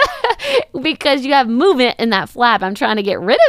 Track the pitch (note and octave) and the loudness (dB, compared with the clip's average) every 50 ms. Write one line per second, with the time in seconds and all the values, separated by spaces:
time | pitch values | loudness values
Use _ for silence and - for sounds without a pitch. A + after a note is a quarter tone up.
0 | C#5+ - - - - - G#4+ - - C#5+ C#5 B4 - - - C#4 B3+ D#4 - - | 0 0 -2 -4 -4 -4 -4 -4 -4 -2 -2 -2 -2 -4 -8 -6 -4 -4 -4 -2
1 | - - C#4 C#4+ B3 C4+ C#4+ C#4 B3+ A3 A#3 A#3+ D#4 G4 F4+ B3+ B3 A#3+ - - | 0 0 0 0 0 2 2 2 2 2 0 2 2 2 4 4 2 0 0 -2
2 | A3+ A#3 G#3+ F#3+ E3 - - B3 A#3+ A#3+ A3 G3+ F#3+ F#3+ G3+ - - A3 G#3+ G#3+ | -2 -2 -2 -2 -4 -6 -4 0 0 2 2 0 -2 -4 -4 -2 -2 -2 -2 -2
3 | G3+ G3 - - F3 F#3 B3+ - E5 | -2 -4 -4 -4 0 0 2 4 4